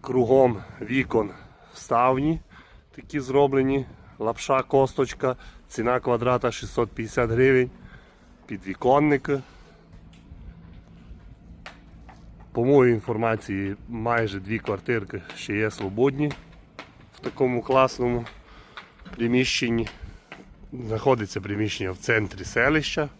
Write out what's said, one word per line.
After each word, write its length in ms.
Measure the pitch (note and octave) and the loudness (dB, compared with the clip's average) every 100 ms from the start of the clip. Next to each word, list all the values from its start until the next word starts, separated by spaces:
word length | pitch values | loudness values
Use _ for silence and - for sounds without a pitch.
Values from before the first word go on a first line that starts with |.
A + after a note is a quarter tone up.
Кругом 600 | - B2+ A#2 C3+ C3 G#2 - - | 0 0 4 6 6 4 -10 -14
вікон 500 | G#2+ C3 B2+ A#2 G2+ - - - - | -4 -2 0 0 -2 -8 -20 -20 -20
вставні, 640 | - - A#2+ B2 C3 D3 E3 - - - - _ - | -18 -2 2 4 2 0 -2 -6 -20 -20 -20 _ -20
такі 240 | - C#3+ | -10 -8
зроблені, 640 | C3 C3+ C#3+ C3+ C3 C#3 B2+ - - - | 0 2 4 4 2 0 -4 -14 -20 -6
лапша, 440 | G#2+ A#2 - C3+ | -6 -4 0 -2
косточка, 720 | B2+ C3+ C3+ - C3 - C3 B2 - - - | 2 2 2 0 -2 -2 -4 -4 -10 -20 -14
ціна 320 | - A#2 B2+ | -4 0 0
квадрата 520 | B2+ A#2+ A#2+ B2 A#2+ | 0 0 2 0 0
шістсот 400 | A2 A2 - A#2 | -4 -6 -2 -2
п'ятдесят 380 | - A2 - A#2+ | -4 -6 -2 0
гривень, 380 | A2+ C3 C3 B2 - - - - - - - - | 4 4 4 2 -4 -20 -20 -20 -20 -20 -20 -14
підвіконники. 920 | G2+ F#2+ F#2+ B2 C#3 D3+ C#3+ - C#3 C3 - - - - - - - - - - - - - - - - - - - - - - - - - - - - - - | -14 -10 -2 2 4 4 2 0 -6 -6 -20 -20 -20 -20 -20 -20 -20 -20 -20 -20 -20 -20 -20 -20 -20 -20 -20 -20 -20 -20 -20 -20 -20 -20 -20 -20 -20 -20 -20 -8
По 140 | - B2 | -2 4
моїй 280 | C#3+ B2 | 6 6
інформації, 840 | A#2 A2+ A2 A#2 A2 - G2 G2 G2+ - | 4 0 -2 0 -2 -4 -4 -4 -6 -10
майже 500 | A#2 A2 A#2 A2 G2 | -6 -2 0 0 -4
дві 200 | F#2+ A2 | -6 -6
квартирки 600 | - G2 - A#2 G2 G2 - - | -4 -6 -2 -4 -4 -12 -12 -14
ще 200 | - G#2 | -6 -2
є 160 | G#2+ | -2
свободні 600 | - G2+ G2+ C3+ C3+ D3 - - - - - - - - - | -4 -8 0 0 2 -4 -4 -16 -20 -20 -20 -20 -20 -20 -12
в 40 | |
такому 420 | B2+ - C3 B2 | -12 -2 0 0
класному 640 | - C3 C3 - B2 A#2+ A2+ - - - - - - _ - - | 2 4 4 2 -2 -2 -6 -16 -20 -20 -20 -20 -20 _ -18 -4
приміщенні. 760 | A#2 B2 B2+ - B2 A#2 A2 - - - _ - - - - | 0 2 2 0 0 -2 -2 -8 -18 -20 _ -20 -20 -20 -16
Знаходиться 680 | B2+ A2+ A2 C#3 B2 G#2 - | -12 -6 0 2 2 0 -6
приміщення 500 | G2 G2+ G#2+ - F#2+ | -6 -2 -2 -2 -6
в 60 | F#2 | -6
центрі 480 | - A2+ G2+ - - | 0 0 0 -8 -6
селища. 640 | - B2+ D#3 D3 - D3 - | 0 2 2 0 -4 -4 -6